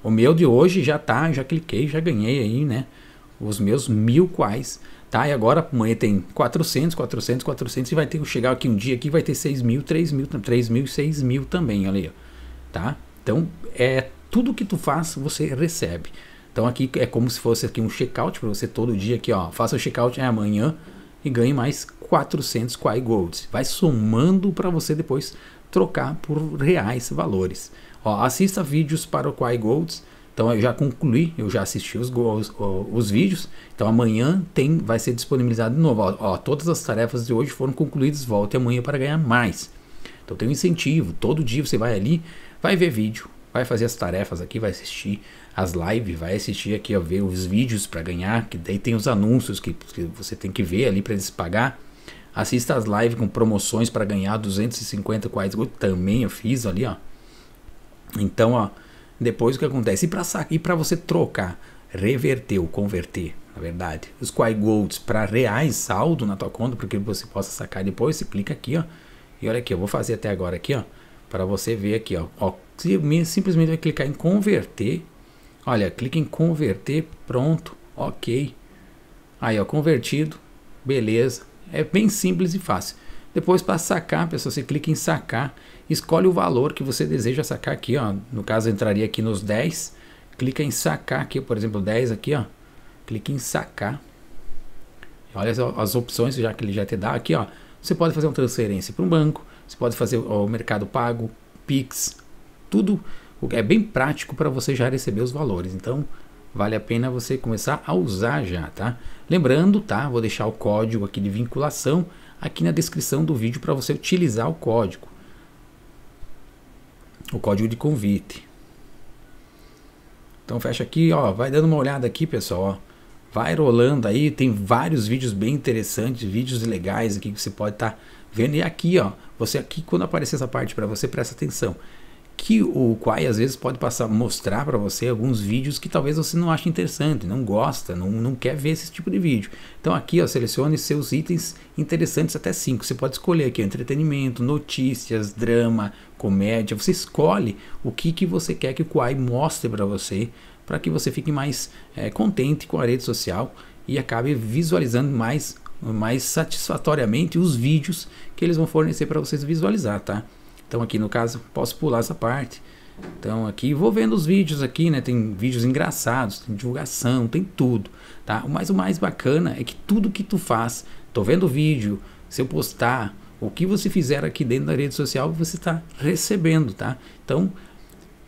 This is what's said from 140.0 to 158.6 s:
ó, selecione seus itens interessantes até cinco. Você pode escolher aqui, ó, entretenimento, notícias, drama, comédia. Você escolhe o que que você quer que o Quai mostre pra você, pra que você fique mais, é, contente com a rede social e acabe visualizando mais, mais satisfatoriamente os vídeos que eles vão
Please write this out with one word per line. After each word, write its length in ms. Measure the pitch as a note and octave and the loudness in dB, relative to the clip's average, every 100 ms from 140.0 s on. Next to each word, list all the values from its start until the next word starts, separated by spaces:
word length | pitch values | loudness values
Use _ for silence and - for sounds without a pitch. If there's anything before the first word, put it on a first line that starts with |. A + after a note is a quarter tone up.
| - E3 | 2 2
ó, 40 | C3+ | 2
selecione 500 | C3 A#2 - D3 D3 | 0 0 0 2 0
seus 320 | - D3 C3 | 0 -2 0
itens 460 | C3+ D#3 E3 - - - - | -2 0 -2 -2 -12 -12 -6
interessantes 600 | D3+ E3 D#3+ D3+ D#3+ D3+ | -2 0 0 0 0 -2
até 160 | E3 | -4
cinco. 340 | - C3+ A#2+ - | -2 -2 -2 -2
Você 80 | |
pode 220 | B2 C3 - | -2 -2 -2
escolher 300 | - E3 C3 | 2 2 2
aqui, 140 | A#2+ | 0
ó, 40 | |
entretenimento, 760 | G2 - A#2+ C#3 D#3 C#3 C3 A#2+ | -2 -2 -2 0 2 2 -2 0
notícias, 920 | B2 D3 - - C3 A#2+ - A2+ G2+ | 0 0 -2 0 0 0 -2 -2 -2
drama, 600 | A2+ A#2 A#2 A#2 A2+ G2+ - - - | -2 4 4 4 2 0 -8 -20 -6
comédia. 600 | G2+ G2 G2+ A2+ G2+ G#2+ | 2 2 4 0 -2 -2
Você 160 | - | 0
escolhe 640 | F3+ - - D#3 G3 G#2+ - - - | 0 -2 2 4 4 0 -4 -10 -6
o 80 | B2+ | -6
que 220 | - E3 | -2 -2
que 120 | E3 | 0
você 300 | F3 F3+ - | 0 0 -2
quer 180 | - C3 | -4 -4
que 100 | C3+ | -2
o 40 | D#3+ | 0
Quai 300 | D3 B2 C#3 | 2 2 0
mostre 520 | B2 B2 D#3 - A#2+ | 0 2 0 -2 -4
pra 160 | G#2+ | -2
você, 440 | G2 F#2+ - G2 A#2 - - - | -2 -2 -4 -2 -4 -6 -20 -20
pra 140 | - D#3 | -6 -4
que 120 | E3 | 0
você 200 | D#3 - | 0 -2
fique 220 | - D#3 | -2 -2
mais, 400 | C#3+ C#3+ B2 - - - - | -2 -2 -4 -8 -14 -14 -6
é, 120 | G#2+ | -6
contente 600 | - G#3+ G3 C3+ D3+ - | 0 0 2 2 0 0
com 120 | D#3+ | 0
a 60 | A#2+ | 2
rede 160 | B2 | 2
social 500 | - A2+ - A2 C#3+ - - - - | 0 -4 -2 -4 -6 -10 -20 -14 -4
e 100 | C3 | -4
acabe 340 | B2+ A#2 C3+ | -2 -2 0
visualizando 800 | C3 A2 C3+ D#3+ F3 B2+ B2 C#3 | 0 0 0 2 2 2 2 2
mais, 460 | B2 A2+ D3 - - - - | 0 0 -2 -4 -12 -12 -8
mais 400 | A2+ A2 A2 C3 | -4 -2 0 0
satisfatoriamente 1120 | - E3 D#3+ - - D#3 D3+ D3 G#2 B2 E3+ E3+ | 0 -2 -2 -2 -2 0 2 2 2 2 2 2
os 200 | F3+ A#2+ | 2 2
vídeos 500 | C3 D#3 D#3+ E3+ - - - - | 4 4 2 -6 -8 -12 -12 -2
que 80 | |
eles 120 | E3+ | 0
vão 100 | D#3+ | 2